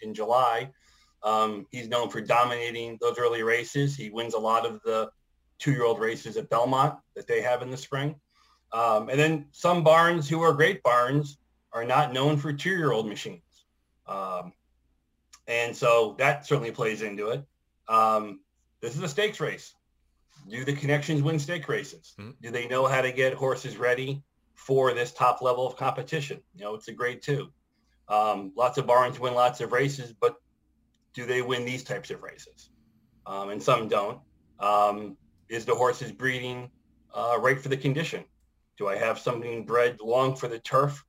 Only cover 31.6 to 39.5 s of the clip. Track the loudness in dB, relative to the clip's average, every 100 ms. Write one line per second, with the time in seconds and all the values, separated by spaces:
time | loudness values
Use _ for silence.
31.6 | -4 -6 -6 -8 -8 -14 -14 -20 -20 _
32.6 | _ _ _ _ _ _ -12 -8 -8 -4
33.6 | 2 2 2 0 -2 -6 _ _ _ -4
34.6 | 2 4 4 2 -8 -16 _ _ -10 -6
35.6 | -2 2 2 0 -6 -6 -4 -4 -6 -10
36.6 | -12 _ _ _ _ -4 -2 2 2 0
37.6 | -2 -2 -2 -2 -2 -8 -12 _ _ _
38.6 | _ -6 -4 -2 -2 -2 -4 -6 -6